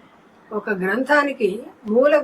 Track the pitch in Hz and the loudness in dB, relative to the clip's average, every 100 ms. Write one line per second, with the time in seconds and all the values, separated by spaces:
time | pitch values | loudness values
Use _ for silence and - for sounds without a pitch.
0 | _ _ _ _ - 208 220 196 185 220 | _ _ _ _ -12 -8 -6 -4 -2 -2
1 | 262 294 277 262 202 214 277 - 214 220 | 0 2 0 -2 -2 -4 -10 -14 -2 2
2 | 285 302 | 4 2